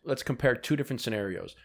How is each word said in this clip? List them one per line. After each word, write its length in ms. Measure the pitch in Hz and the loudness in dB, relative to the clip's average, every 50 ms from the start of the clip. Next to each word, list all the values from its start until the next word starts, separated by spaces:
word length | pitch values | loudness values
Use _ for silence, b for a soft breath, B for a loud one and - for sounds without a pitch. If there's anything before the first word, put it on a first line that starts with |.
| - | -4
let's 180 | - 135 - - | -4 -4 -2 0
compare 320 | - 135 - - 135 120 | -4 -2 4 4 4 4
two 200 | - - - 151 | 4 2 2 2
different 240 | 147 135 - 135 117 | 2 2 -2 -2 -4
scenarios. 540 | - 120 110 104 101 98 92 - - - - b | -2 -2 0 0 0 -2 -2 -6 -8 -10 -14 b